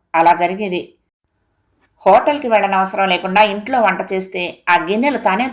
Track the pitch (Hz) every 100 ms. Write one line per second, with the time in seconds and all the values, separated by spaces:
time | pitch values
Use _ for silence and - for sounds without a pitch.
0 | _ 165 165 175 175 190 202 180 - _
1 | _ _ _ _ _ _ _ _ _ _
2 | 196 220 247 294 247 214 196 190 190 -
3 | 190 180 185 196 214 202 208 262 208 180
4 | - 190 190 185 175 - - 175 165 214
5 | 285 - 202 196 254